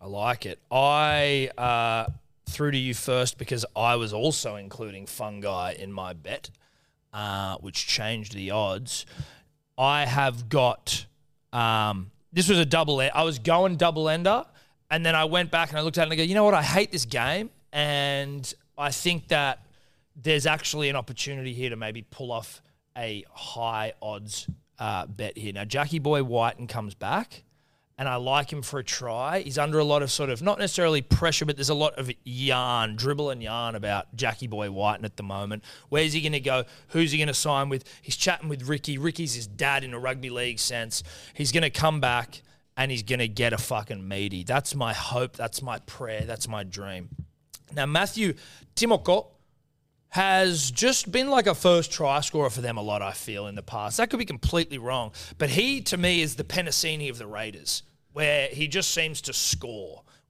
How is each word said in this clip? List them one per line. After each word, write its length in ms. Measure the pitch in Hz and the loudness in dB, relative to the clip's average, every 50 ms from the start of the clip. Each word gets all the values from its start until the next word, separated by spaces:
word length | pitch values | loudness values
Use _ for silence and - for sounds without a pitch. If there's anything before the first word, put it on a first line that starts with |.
I 60 | 90 | -16
like 400 | 98 101 101 107 120 120 - - | -10 -6 -2 0 0 0 -2 -6
it. 140 | 98 87 - _ _ | -10 -10 -12 _ _
I, 800 | 123 131 139 143 147 151 151 151 151 147 143 143 143 139 131 - - - | 2 4 6 6 6 4 4 4 4 4 4 4 4 2 0 -2 -2 -2
uh, 480 | 123 123 120 117 117 117 113 113 110 110 143 - - _ _ _ _ - | 0 2 2 2 2 2 2 0 -2 -4 -6 -8 -14 _ _ _ _ -12
threw 220 | - - 147 147 | -4 -2 -2 0
to 80 | 139 131 | 0 0
you 160 | 127 127 120 | 0 0 -2
first 440 | - - 135 127 127 123 123 - - | -2 -2 0 2 2 2 0 -2 -6
because 280 | 123 - 127 117 110 - - | -6 -4 -2 -4 -4 -4 -2
I 220 | 107 113 117 120 | 2 2 4 4
was 160 | 120 113 107 | 2 0 -2
also 420 | 104 107 127 156 147 - - 117 104 | -2 0 0 2 0 0 -2 -4 -6
including 520 | 104 98 98 - - 113 104 98 98 98 | -8 -10 -12 -12 -10 -10 -10 -10 -12 -12
Fungi 680 | - - - 110 107 101 101 98 101 95 90 90 92 | -12 -10 -8 -8 -8 -8 -6 -6 -4 -4 -2 -4 -4
in 200 | 90 - 98 98 | -6 -8 -10 -10
my 200 | 101 98 92 90 | -8 -8 -8 -8
bet, 360 | 90 80 73 90 120 - - - - _ _ _ _ _ _ _ _ _ _ _ | -10 -10 -10 -10 -10 -10 -12 -16 -20 _ _ _ _ _ _ _ _ _ _ _
uh, 440 | - 104 107 101 98 98 98 95 95 | -8 -6 -4 -2 -2 -2 -2 -4 -6
which 320 | - - 98 - - - - | -6 -10 -8 -6 -6 -2 -2
changed 440 | - - 110 107 117 110 104 98 113 | -2 -2 0 -2 -4 -4 -6 -8 -10
the 180 | 98 95 95 | -8 -6 -2
odds. 520 | 101 110 107 98 95 104 123 - - - - - - - - - - - _ _ _ _ _ _ _ | 0 0 0 0 -2 -4 -6 -8 -8 -8 -8 -10 -12 -12 -12 -14 -14 -20 _ _ _ _ _ _ _
I 280 | - 131 139 147 147 143 | 2 2 4 4 2 0
have 440 | 120 127 139 139 135 120 120 120 107 | 2 2 2 2 2 0 -2 -4 0
got, 580 | 156 139 127 120 110 - _ - - - - - _ _ _ _ _ _ _ _ | 4 4 6 4 4 0 _ -6 -6 -6 -6 -10 _ _ _ _ _ _ _ _
um, 600 | - 120 117 113 113 110 107 107 101 95 92 98 - _ _ _ | 0 2 2 4 4 4 2 2 0 -2 -6 -10 -14 _ _ _
this 160 | - 175 180 180 | 0 2 4 6
was 120 | 202 170 | 6 6
a 40 | 165 | 6
double 380 | 135 165 165 160 147 143 131 | 6 4 4 4 4 2 2
e-, 80 | 131 139 | 2 2
I 140 | - 143 160 | 4 2 2
was 160 | 160 147 120 | 2 0 0
going 340 | 110 170 165 175 190 190 175 | 2 4 6 6 6 4 4
double 340 | 147 175 170 156 156 156 156 | 4 4 4 4 2 2 2
ender, 360 | 156 170 175 190 214 254 320 - _ - _ _ _ _ _ _ | 0 4 4 4 4 4 2 -4 _ -20 _ _ _ _ _ _
and 120 | 156 165 165 | 0 2 4
then 120 | 165 165 | 4 4
I 80 | 156 160 | 4 4
went 260 | 156 165 180 175 160 | 4 4 2 2 4
back 200 | - 165 165 139 | 2 2 2 2
and 80 | 151 151 | 0 -2
I 40 | |
looked 160 | 156 165 - 170 | -2 0 2 2
at 40 | |
it 20 | 160 | 2
and 80 | 156 | 2
I 40 | 160 | 4
go, 60 | 156 | 2
"You 140 | 160 170 190 | 2 4 6
know 80 | 214 208 | 6 8
what? 100 | 208 196 | 8 8
I 80 | 160 | 6
hate 300 | 143 135 143 196 208 - | 4 4 4 4 2 2
this 120 | - 156 120 | 0 -4 -4
game, 460 | 117 139 120 117 135 160 196 220 226 - _ _ _ | -2 0 0 0 2 0 0 -4 -6 -10 _ _ _
and 840 | - 147 147 147 143 143 139 143 139 139 139 139 143 143 131 - - - _ _ _ - | -2 0 0 2 2 2 2 0 0 -2 -2 -4 -6 -8 -8 -10 -12 -14 _ _ _ -4
I 140 | 143 143 | -4 -2
think 340 | 139 - - 180 175 165 - - | -2 0 0 0 0 0 0 2
that 380 | 165 147 143 135 127 - - - _ _ _ _ _ _ _ _ _ | 2 2 2 2 0 -4 -10 -20 _ _ _ _ _ _ _ _ _
there's 320 | 147 120 160 156 147 135 | -4 2 2 2 4 4
actually 420 | 156 151 151 - - - 151 147 139 | 2 0 0 -2 -4 -2 0 0 0
an 60 | 139 | 0
opportunity 580 | 131 117 - 120 - - 143 139 135 131 131 | 0 -4 -6 -8 -8 -6 -6 -6 -6 -6 -6
here 180 | 120 123 131 123 | -6 -4 -4 -4
to 60 | 113 | -4
maybe 260 | 110 110 107 107 117 | -4 -6 -6 -8 -10
pull 280 | 107 - - - 131 120 | -14 -16 -14 -12 -8 -6
off 320 | 120 113 110 - - - _ _ _ _ _ _ _ | -6 -6 -8 -10 -16 -20 _ _ _ _ _ _ _
a 280 | 127 117 110 107 101 92 - | -8 -6 -6 -6 -8 -12 -16
high 600 | - - - - - 120 117 113 113 110 110 113 - - | -18 -16 -14 -12 -6 -4 -4 -2 -2 -2 -4 -4 -6 -8
odds, 460 | 107 107 104 101 107 104 - - - - - - _ _ _ - | -8 -8 -8 -8 -10 -10 -10 -8 -8 -8 -10 -10 _ _ _ -6
uh, 280 | 113 107 104 92 78 | -4 -4 -2 -4 -4
bet 300 | - 104 98 107 98 - | -6 -8 -8 -8 -8 -8
here." 160 | 107 107 104 | -8 -10 -8
Now, 120 | 98 101 104 | -8 -8 -6
Jackie 340 | 107 135 139 147 143 170 160 | -4 -2 -2 0 0 -2 -2
Boy 240 | 135 147 151 143 | 2 2 2 2
Whiten 460 | 135 123 120 117 113 117 - - 120 113 | 2 2 2 2 2 2 0 -4 -10 -8
comes 260 | - 117 107 101 101 | -6 -6 -8 -8 -10
back, 480 | - 98 101 147 202 233 - - - - _ _ _ _ _ _ _ _ _ _ - | -8 -4 -2 -2 -2 -4 -6 -12 -20 -20 _ _ _ _ _ _ _ _ _ _ -6
and 120 | 135 135 | -4 -2
I 60 | 127 | -2
like 360 | 123 123 131 135 147 139 - | -2 0 2 2 2 2 0
him 80 | 156 147 | -6 -8
for 180 | 123 - 143 135 | -8 -6 -6 -6
a 60 | 117 | -4
try. 560 | - - - 127 120 110 120 127 151 175 190 | -4 -6 -4 -4 -4 -4 -2 -2 -2 -2 -2
He's 160 | - 143 127 | -4 -2 -2
under 220 | 151 147 156 156 156 | 0 0 2 4 2
a 60 | 151 | 4
lot 180 | 147 147 147 | 4 4 2
of 80 | 143 127 | 2 0
sort 160 | - - 147 135 | -2 -2 -2 -2
of, 140 | 123 113 | -2 0
not 160 | 156 202 202 202 | 0 0 0 0
necessarily 420 | 208 170 - - 175 160 156 139 | -2 -2 0 2 4 4 4 2
pressure, 460 | 120 - 135 - 170 165 156 - 160 | 4 4 4 4 4 2 2 2 0
but 100 | 151 143 | 0 -2
there's 140 | 135 139 139 | 0 0 0
a 40 | 151 | 2
lot 200 | 147 151 151 - 135 | 2 2 0 0 -2
of 120 | 131 123 123 - _ | -6 -6 -8 -10 _
yarn, 680 | 127 123 127 135 135 127 127 123 123 123 117 113 107 107 | -10 -6 -2 2 2 2 2 2 2 2 2 2 0 -2
dribble 360 | 110 120 139 143 143 147 139 | -2 -2 -2 0 0 -2 -4
and 120 | 131 120 | -4 -4
yarn 320 | 113 107 113 120 117 117 113 | -6 -6 -4 -4 -4 -4 -4
about 400 | 104 107 104 101 98 - - - | -4 -2 0 0 -2 -2 -6 -6
Jackie 320 | 113 131 113 110 - 127 117 | -2 -2 -2 -2 -2 -8 -6
Boy 220 | 107 104 104 101 | -4 -4 -4 -4
Whiten 360 | 98 95 104 104 107 95 107 | -2 0 2 2 2 0 -4
at 100 | 104 - | -8 -8
the 60 | - | -8
moment. 420 | 101 98 98 98 101 101 107 107 - - - - - - | -8 -6 -6 -4 -4 -6 -6 -8 -10 -16 -20 -20 -8 -2
Where's 240 | 143 151 156 156 | 0 2 2 2
he 80 | 147 160 | 0 0
gonna 180 | 151 156 151 143 | 0 0 -2 0
go? 260 | 127 139 131 127 117 - - - - - | 0 0 0 0 0 -4 -10 -20 -16 -2
Who's 220 | - 165 170 147 | 2 2 2 4
he 40 | 143 156 | 2 2
gonna 140 | 151 151 | 0 0
sign 380 | 131 - - 156 143 139 139 139 | 0 0 0 0 0 0 0 -2
with? 140 | 135 127 - - - - | -2 -6 -6 -10 -20 -18
He's 140 | - - - | -8 -8 -4
chatting 340 | - - 185 175 - 160 156 | 0 0 0 0 0 -2 -6
with 180 | 147 131 123 135 | -6 -4 -2 -2
Ricky. 300 | 151 139 - 156 143 135 | -4 -2 -2 -4 -4 -2
Ricky's 360 | 147 165 - - 170 139 117 | -2 -2 -2 -2 -4 -4 -4
his 120 | 120 110 | -6 -6
dad 360 | 101 101 107 147 139 139 139 | -10 -4 0 0 2 2 0
in 120 | 135 127 123 | -2 -4 -8
a 40 | 120 | -4
rugby 300 | 127 131 131 131 131 127 | -4 -4 -4 -4 -6 -6
league 300 | 120 120 123 123 117 107 | -4 -4 -4 -4 -2 -2
sense. 440 | - - 123 117 113 110 - - - - - - - - | -2 -2 -2 -4 -6 -4 -6 -8 -8 -10 -16 -18 -20 -16
He's 200 | - - 147 123 | -6 -2 -2 2
gonna 180 | 117 170 165 139 | 2 2 2 2
come 280 | - - 156 156 156 147 | 2 2 2 2 4 4
back 440 | 135 123 120 120 120 - - - - _ _ _ _ _ _ | 2 2 2 2 0 -4 -10 -20 -20 _ _ _ _ _ _
and 140 | 127 131 135 | -2 -2 0
he's 120 | 131 113 | -2 -4
gonna 260 | 104 95 127 127 120 110 | -2 -2 0 0 0 -2
get 260 | 101 120 120 117 113 | 0 0 2 2 2
a 40 | 101 | 0
fucking 480 | - - 123 107 101 - 117 98 95 | -2 -2 -2 -4 -4 -6 -8 -10 -8
meaty. 380 | 95 98 98 101 98 95 92 87 | -6 -4 -4 -4 -4 -4 -6 -2
That's 300 | 101 120 143 135 - - | 0 0 0 0 -2 -4
my 180 | 139 123 113 | -2 -2 -2
hope. 420 | 104 - - - 127 123 127 123 - | -2 -4 -4 -4 -2 -2 -2 -2 -4
That's 280 | - 117 113 - - | -6 -8 -6 -6 -8
my 160 | 139 123 110 104 | -6 -6 -8 -8
prayer. 460 | - - - - 131 113 110 107 113 | -10 -16 -12 -10 -8 -8 -6 -6 -6
That's 200 | 117 113 - - | -6 -6 -8 -6
my 180 | 117 110 107 101 | -6 -6 -6 -6
dream. 440 | 92 95 101 98 98 95 90 87 - - - - - _ _ _ _ - - _ - 147 | -8 -10 -10 -10 -8 -8 -10 -12 -12 -12 -14 -14 -14 _ _ _ _ -20 -20 _ -8 -4
Now, 120 | 143 135 | -2 -2
Matthew 480 | 143 151 170 196 202 - 220 214 180 139 - - - - - - _ _ | 2 2 2 2 2 0 0 0 0 0 -2 -10 -18 -20 -20 -20 _ _
Timoko 540 | - 226 233 220 - - - 180 214 - - _ _ _ _ _ _ _ _ _ _ _ _ _ _ _ _ | 0 4 4 4 4 6 4 4 4 2 -4 _ _ _ _ _ _ _ _ _ _ _ _ _ _ _ _
has 600 | - 180 190 196 190 190 190 185 170 156 135 131 | 0 2 4 6 6 6 6 4 4 2 -2 -2
just 400 | 123 - 220 254 262 - - 185 | 0 2 4 4 4 4 0 0
been 160 | 170 254 262 277 | 0 0 2 4
like 160 | 277 240 196 | 4 6 6
a 80 | 196 165 | 4 2
first 380 | - - 180 175 170 156 - | 6 6 8 8 8 6 2
try 280 | - - 156 139 139 147 | -2 0 2 2 2 2
scorer 280 | 143 - - 151 143 123 | 0 0 0 2 2 2
for 100 | 107 131 | 0 -2
them 160 | 120 120 117 107 | -4 -4 -4 -4
a 40 | |
lot, 200 | 104 104 104 104 | -2 -2 -2 -2
I 100 | 98 98 | -2 -4
feel, 340 | 95 - - - 104 101 104 104 | -6 -6 -8 -8 -6 -6 -6 -6
in 60 | 101 | -8
the 80 | 101 | -10
past. 340 | - - 123 107 104 104 - - | -10 -8 -8 -6 -4 -2 0 0
That 100 | 233 226 | 0 0
could 100 | - 226 | 0 -4
be 60 | 233 | -4
completely 540 | - - 110 - - 175 170 165 - 143 127 | -6 -4 -2 0 2 2 2 2 0 -4 -6
wrong. 340 | 113 123 131 127 117 107 - - - - - | -4 -2 -2 -2 -2 -4 -8 -12 -16 -16 -4
But 140 | - 151 139 | -2 0 2
he, 300 | 127 180 233 269 277 262 | 2 2 2 2 0 -2
to 140 | - - 190 | -2 -2 -2
me, 260 | 175 175 180 180 170 | 2 2 4 4 4
is 140 | 160 147 - | 2 0 -2
the 80 | - - | -4 -6
Penasini 640 | - - 180 175 156 - - 170 160 156 151 147 135 | -4 -2 -2 -2 0 0 0 0 0 -2 -2 -4 -6
of 80 | 120 117 | -6 -8
the 80 | 110 | -10
Raiders, 560 | 104 104 104 110 107 98 80 71 - - - - - _ _ _ _ | -10 -8 -8 -8 -8 -10 -8 -6 -6 -6 -6 -8 -12 _ _ _ _
where 360 | - 147 151 147 147 143 139 135 | -4 0 2 2 4 2 2 0
he 180 | 117 143 156 | -2 -4 -4
just 260 | 147 139 190 - - - | -2 0 -2 0 0 0
seems 260 | 165 160 156 151 - | 0 0 -2 -4 -6
to 100 | - - - | -8 -4 -4
score 680 | - - - - - - 120 113 104 95 80 - - - _ _ _ _ _ | -2 0 0 -2 -2 -4 -8 -8 -8 -10 -10 -12 -16 -20 _ _ _ _ _